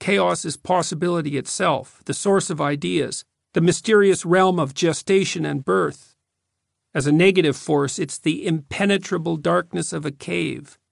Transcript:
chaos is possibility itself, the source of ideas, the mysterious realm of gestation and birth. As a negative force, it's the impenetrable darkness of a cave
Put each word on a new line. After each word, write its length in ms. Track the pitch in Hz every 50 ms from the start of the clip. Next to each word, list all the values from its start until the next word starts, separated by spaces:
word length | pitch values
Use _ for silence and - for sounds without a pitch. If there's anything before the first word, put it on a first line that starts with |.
chaos 440 | - 190 202 196 180 180 175 - -
is 120 | 165 -
possibility 800 | - - - 180 180 160 - 170 147 170 175 175 170 151 147 139
itself, 640 | 131 - - - - 190 175 143 - - - - _ _
the 80 | - 143
source 360 | - - 202 196 196 - -
of 100 | 170 147
ideas, 640 | 147 143 147 147 170 175 180 165 131 - - - - _ _ _ _ _ -
the 60 | 165
mysterious 640 | 165 175 - - - 220 214 208 202 196 185 - -
realm 320 | 170 175 190 190 190 180 170
of 160 | 151 139 135
gestation 720 | - 175 165 151 - - - 190 196 190 - - 175 156
and 180 | 147 147 139 135
birth. 520 | - 185 190 170 147 139 - - _ _ _ _ _ _ _ _ _ _ _ _ _ _ _ _ _
As 140 | - 151 127
a 60 | 147
negative 440 | 147 160 180 196 185 185 165 147 131
force, 440 | - - - 151 143 143 135 - -
it's 180 | 185 - - -
the 260 | - 160 160 - -
impenetrable 920 | 190 160 160 139 - - - 196 202 202 190 190 - 190 175 160 170 165
darkness 560 | 151 147 170 175 180 175 170 - 175 160 -
of 120 | 170 160 151
a 60 | 147
cave 680 | 139 - - 185 175 175 165 147 123 131 147 - - _ _ _